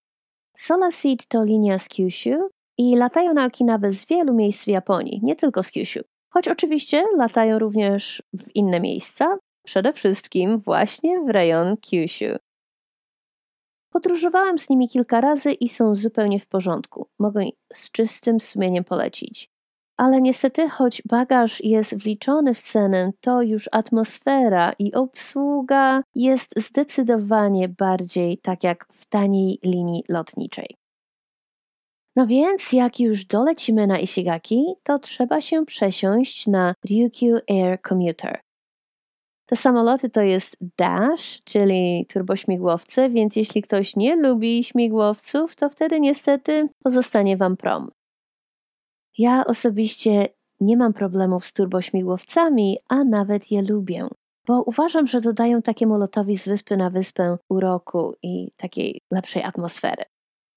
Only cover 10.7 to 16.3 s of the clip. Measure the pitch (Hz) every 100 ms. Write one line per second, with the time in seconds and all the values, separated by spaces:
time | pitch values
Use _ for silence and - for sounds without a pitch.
10.7 | 165 214 - 320 359 285 208 170 165 180
11.7 | 214 - 180 165 - 110 - - _ _
12.7 | _ _ _ _ _ _ _ _ _ _
13.7 | _ _ 349 359 349 339 370 381 330 -
14.7 | 262 247 254 233 233 269 294 294 277 240
15.7 | - 226 202 220 226 208